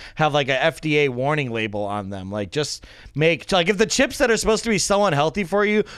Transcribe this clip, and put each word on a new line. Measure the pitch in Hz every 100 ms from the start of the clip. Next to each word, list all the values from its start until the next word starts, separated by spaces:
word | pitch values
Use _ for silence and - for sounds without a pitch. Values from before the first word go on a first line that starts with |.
| - -
have, | 156
like, | 143 131
a | 131
F | 160 -
D | 156 147
A | 143
warning | 123 135 151 127
label | 113 110 104
on | 101 104 95
them?" | 98 95
Like, | 104 98
just | 147 147 - - - - 143
make, | 160 160 -
like, | 190 170
if | 196
the | 214
chips | - 262 -
that | 247
are | 220
supposed | 185 220
to | 226
be | 196
so | - 202 202
unhealthy | 143 156 202
for | 170 202 208
you | 214 202